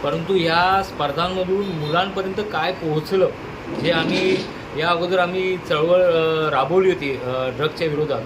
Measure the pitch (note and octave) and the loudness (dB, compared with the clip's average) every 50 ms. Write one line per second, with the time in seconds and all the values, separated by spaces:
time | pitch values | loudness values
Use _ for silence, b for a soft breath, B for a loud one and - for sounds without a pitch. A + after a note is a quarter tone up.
0 | - D3 C#3+ E3 E3+ E3+ G3 F#3 E3 E3 D#3+ E3+ F3 F#3 F#3+ G3 F#3+ - - - | -2 -2 -2 -2 -2 0 0 2 2 4 4 4 4 4 4 2 2 -2 -4 -4
1 | D3 D3 C#3 D#3 E3+ F3+ F#3 F#3 F#3 F3+ F#3 G3 G3+ G3 F3 D#3+ D3 D3 D3+ E3+ | -4 -2 0 0 -2 -2 0 -2 0 0 0 0 0 -2 -4 -4 -4 0 0 0
2 | F#3+ G3 F#3 G3 F#3+ F#3+ F#3+ - G#3 - - D#3+ D#3 F3 - - - D#3+ D3+ D#3 | 0 0 -2 -4 -4 -4 -4 -4 -6 -4 -4 -2 -2 -2 -4 -4 -4 -2 -2 -2
3 | D3+ - F#3 F#3+ F3+ D3+ - - - - - - - - A2 - - D#3+ E3+ D#3+ | -2 0 2 2 2 2 0 -4 -12 -14 -12 -12 -10 -8 -8 -4 0 0 2 2
4 | D#3+ - - - F#3 F#3+ F#3+ - - - - - - - - C#3 D#3 E3+ F3 E3+ | 2 0 0 0 2 2 0 0 -2 -6 -10 -12 -14 -10 -6 -4 0 0 2 0
5 | F3 F3 F#3 F#3 F3+ F3 F3+ F#3 F#3 F#3 F#3 F3+ D#3+ - E3+ D3+ D3+ E3 F3 F#3 | 0 0 2 2 2 2 0 -2 -2 -2 -2 -4 -4 -2 0 0 2 4 4 6
6 | F3+ F3+ E3+ E3 D#3+ D#3+ D#3+ D#3+ D#3 D#3 D3 C3 C3+ D3 E3+ F#3 F#3+ F#3+ F3 - | 6 4 4 4 2 2 2 2 0 0 2 0 0 2 2 4 4 4 2 2
7 | D3 C#3+ C3+ A#2+ A#2+ B2 B2+ C3 C3 C3 A#2+ A#2+ D3 D#3 D3+ - F3 D#3+ D3 C#3+ | 0 -4 -4 -4 -4 -4 -2 -2 -2 -2 -2 -2 -2 -4 -2 -2 -4 -2 0 -2
8 | D3+ C#3+ C#3 A#2 F#2 | 0 0 -2 -4 -4